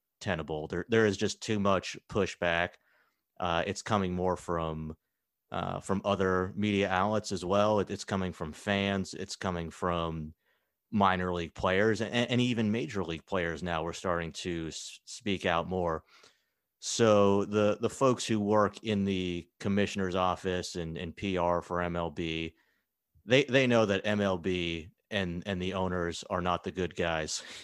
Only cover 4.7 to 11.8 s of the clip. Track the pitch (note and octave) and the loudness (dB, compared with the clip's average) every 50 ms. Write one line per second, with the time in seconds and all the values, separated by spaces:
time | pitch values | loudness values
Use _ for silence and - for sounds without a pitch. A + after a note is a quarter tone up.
4.7 | D#2+ D#2 D#2 D#2 E2 _ _ _ _ _ _ _ _ _ _ - - F2+ F#2 F2+ | -4 -6 -8 -10 -10 _ _ _ _ _ _ _ _ _ _ -8 -6 -4 -4 -4
5.7 | F#2 F#2+ - - G2 G2+ - G2+ G2 G2 F#2+ F#2 F#2 F#2 F#2 F#2+ - G2+ G#2 G#2+ | -6 -6 -2 -2 -2 0 0 0 2 2 2 2 2 2 0 -2 -2 -2 0 2
6.7 | G2+ G2 G2 F2+ F#2 - - G#2+ A2 G#2+ - - G2+ E2+ E2+ F2 G2 G2+ G#2 G#2+ | 2 2 2 2 2 2 2 2 0 -2 -2 -4 -6 -4 -2 0 2 4 4 4
7.7 | G#2+ G#2 F#2 - G2 - - - G#2+ F#2+ F#2 F2+ E2+ - E2+ D#2 D#2 - - G#2 | 4 2 0 -2 -4 -8 -4 -2 -2 -2 -2 -2 -4 -6 -8 -10 -10 -8 -4 -2
8.7 | G2+ G2 G2 G2 G2 G2 F#2 - - - G2 - - - - F#2+ F2 F2 E2 E2 | 0 0 0 0 0 -2 -4 -6 -8 -10 -10 -10 -8 -6 -4 -4 -4 -4 -6 -8
9.7 | - - F#2+ F2 E2+ E2+ E2 E2 E2 D#2+ D#2 D#2 - _ _ _ _ _ _ _ | -8 -4 -2 -2 0 0 -2 -2 -4 -6 -8 -10 -12 _ _ _ _ _ _ _
10.7 | _ _ _ - A2 G#2 G2 F#2+ F#2 F2+ F2+ F2+ F2 F2 E2+ - - - - F#2 | _ _ _ -2 0 4 4 4 4 2 0 -2 -2 -2 -4 -6 -6 -2 0 2
11.7 | F#2 F#2+ | 4 4